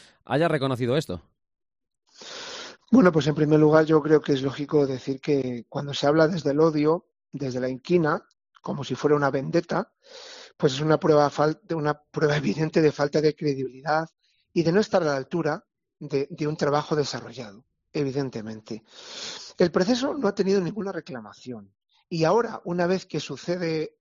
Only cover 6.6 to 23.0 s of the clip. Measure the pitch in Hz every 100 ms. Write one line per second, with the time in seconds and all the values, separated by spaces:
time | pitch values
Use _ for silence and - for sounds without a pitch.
6.6 | 160 151 151 175 - _ _ 151 135 123
7.6 | 127 127 - 175 151 170 - _ _ _
8.6 | - 143 131 131 147 147 143 135 143 170
9.6 | - 165 214 _ _ - - - - -
10.6 | 147 131 156 151 170 151 143 - 151 160
11.6 | - 165 147 147 _ - 151 151 175 185
12.6 | 160 170 151 143 143 156 151 - 151 135
13.6 | 131 131 147 156 165 _ _ _ _ 180
14.6 | 160 185 214 196 156 139 131 175 151 170
15.6 | - _ _ _ 147 139 143 180 151 156
16.6 | 147 143 - 151 135 123 117 117 110 101
17.6 | _ _ _ 156 139 131 135 113 107 110
18.6 | - 110 - - - - - - - -
19.6 | 175 180 185 240 277 294 208 208 190 196
20.6 | 165 208 196 180 - 127 104 - 127 117
21.6 | 101 _ _ _ - 165 160 214 233 -
22.6 | 175 175 175 185